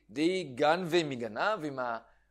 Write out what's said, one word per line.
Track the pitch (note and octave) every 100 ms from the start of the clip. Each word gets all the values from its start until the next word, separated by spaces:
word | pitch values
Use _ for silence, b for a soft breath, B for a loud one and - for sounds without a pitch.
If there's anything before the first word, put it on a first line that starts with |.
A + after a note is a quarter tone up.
| _
דאי | A#2 D#3+ F#3
גנבי | D#3 A#2+ D3 F3 F3 E3+
מגנב, | D3+ B2+ A2+ A2+ F#3 G#3+
אם | D3+ C3 B2 A2+ - b b